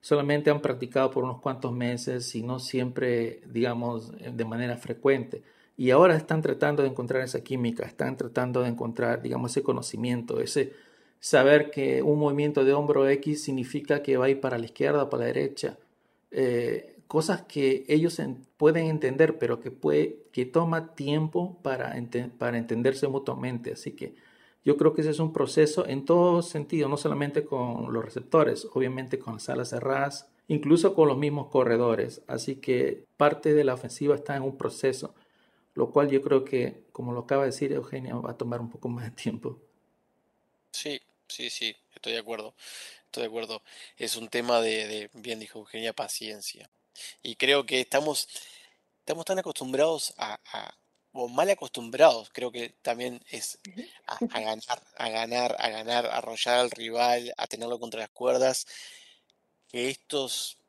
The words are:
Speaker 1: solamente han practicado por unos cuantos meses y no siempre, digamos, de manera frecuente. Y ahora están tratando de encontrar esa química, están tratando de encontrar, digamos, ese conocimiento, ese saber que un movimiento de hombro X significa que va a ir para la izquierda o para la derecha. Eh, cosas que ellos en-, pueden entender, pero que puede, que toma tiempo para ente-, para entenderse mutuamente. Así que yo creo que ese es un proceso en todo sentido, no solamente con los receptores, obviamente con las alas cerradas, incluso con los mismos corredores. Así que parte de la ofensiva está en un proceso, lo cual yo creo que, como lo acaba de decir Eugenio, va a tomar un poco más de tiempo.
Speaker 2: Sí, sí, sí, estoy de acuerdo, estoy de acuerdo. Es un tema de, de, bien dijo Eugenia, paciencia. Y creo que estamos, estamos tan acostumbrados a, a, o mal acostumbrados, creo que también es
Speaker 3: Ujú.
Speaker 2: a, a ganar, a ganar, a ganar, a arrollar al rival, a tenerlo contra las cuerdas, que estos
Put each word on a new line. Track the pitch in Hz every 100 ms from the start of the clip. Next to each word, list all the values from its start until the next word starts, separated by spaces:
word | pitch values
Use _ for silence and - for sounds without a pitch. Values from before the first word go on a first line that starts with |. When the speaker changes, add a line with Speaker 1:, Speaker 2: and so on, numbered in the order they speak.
Speaker 1:
solamente | - 147 143 147 147
han | 147
practicado | 147 123 123 131 131
por | 131
unos | 127 127
cuantos | 139 127 127
meses | 123 120 120 127 127 120
y | 117
no | 117 127
siempre, | 127 131 123 123 127 120 113 - -
digamos, | 120 120 117 120 117 117 -
de | - 120 113
manera | 113 123 120
frecuente. | - 117 135 135 117 - _ _ _ -
Y | 127
ahora | 131 180 156
están | 156 160
tratando | 151 131 147 147
de | 135
encontrar | 127 123 131
esa | 127 131
química, | 117 131 120 117
están | - - 131 131
tratando | 127 123 127 127
de | 123
encontrar, | 117 117 117 120 123
digamos, | 120 127 123
ese | 135
conocimiento, | - 123 123 113 120 123 120 120
ese | - 147 131 - - _ _ _
saber | - 143 135 147 147
que | - 135 131
un | 135 147
movimiento | 147 143 147 147
de | 135
hombro | 143 147 143 139
X | 139 151 147
significa | - 131 123 147 - 143
que | 143 131
va | 131
a |
ir | 135
para | 139 123
la |
izquierda | 117 - 143 147
o | 135
para | 127
la | 120
derecha. | 131 139 - 143 - _ _ _ _ _
Eh, | - 131 120 120 113 - - _
cosas | 156 160 185
que | - 151 135 131 -
ellos | 151 165 170
en-, | 139 131 - _
pueden | 151 160 160
entender, | 151 131 135 160 -
pero | 120 120
que | 131
puede, | - 151 147 160 - -
que | - 127
toma | 165 170 165 160
tiempo | - 143 147 156 175 180 -
para | 143 131 127 127
ente-, | 120 120 123 -
para | 120 117
entenderse | 117 117 123 135 143
mutuamente. | 135 - 131 127 120 117
Así | - -
que | - - - _ _ _ _
yo | - 143
creo | 156
que | 156
ese | 156
es | 151
un | 160
proceso | 160 139 - 151 151 -
en | 135 139
todo | 170 175 170
sentido, | 170 151 147 165 139
no | 147
solamente | 156 143 143 147
con | 147 135 123 117 117
los | 117
receptores, | 110 127 - 165 139 113 -
obviamente | 131 127 131 127 131
con | -
las | 110 -
alas | 131 123
cerradas, | 123 131 135 139 143 - _ _
incluso | 147 143 165 180
con | 190 156
los | 131
mismos | 147 147 127
corredores. | 131 123 117 120 110 123 - -
Así | 127 131 131
que | - 127 - - - _
parte | 147 147 160
de | 151
la | 139
ofensiva | 127 120 - 143
está | 143 143 139
en |
un | 135 135
proceso, | - - 135 - 147 _ _ _ _ _ _
lo | - 131
cual | 143 143
yo | 135
creo | 139 139
que, | 135 131 127 - _
como | - 123
lo | 120
acaba | 123 139
de | 135
decir | - 139
Eugenio, | 139 127 135 127 120
va | 127
a | 117
tomar | 120 120
un | 117
poco | - 123
más | 120
de | 117
tiempo. | - 120 117 - - _ _ _ _ _ _ _ _ _ _ _
Speaker 2:
Sí, | - 151 139 _ _ _
sí, | - 120
sí, | - 113 104 _
estoy | - -
de | 113
acuerdo, | 107 113 107 _ - - - -
estoy | _ 127
de | 117
acuerdo. | 113 110 110 _ - - _
Es | 113 113
un | 113
tema | - 120 120
de, | 113 110 107
de, | 107 104
bien | - 113 110
dijo | 107 113
Eugenia, | 104 113 113
paciencia. | 107 123 - 110 104 - - 101 _ _ - - -
Y | - 113
creo | 131 143 123
que | 131
estamos, | 127 135 151 143 - - - - - _ _ _
estamos | - 160
tan | 165 190
acostumbrados | 180 147 127 131 156 156 - -
a, | 107 107 -
a, | - - - _ _ _
o | 135 123
mal | 123 180
acostumbrados, | 196 - - 117 127 165 120 107
creo | - 123
que | 120 117 _
también | - 117 123 120 -
es | 123 - - 196
Speaker 3:
Ujú. | 185 311 - -
Speaker 2:
a, | - 240 -
a |
ganar, | 220 110 - 123 _ -
a | 120
ganar, | 110 113 120 123 -
a | 117
ganar, | 110 110 120 117
a | 117
arrollar | 117 113 - 123
al | 123
rival, | 117 113 117 120 120 120 -
a | 117
tenerlo | 110 117 120
contra | 117 113
las | 107
cuerdas, | - 123 127 131 127 - - - - - _ _ _ _ _ _
que | 123 127
estos | 135 _ 147 131 - - -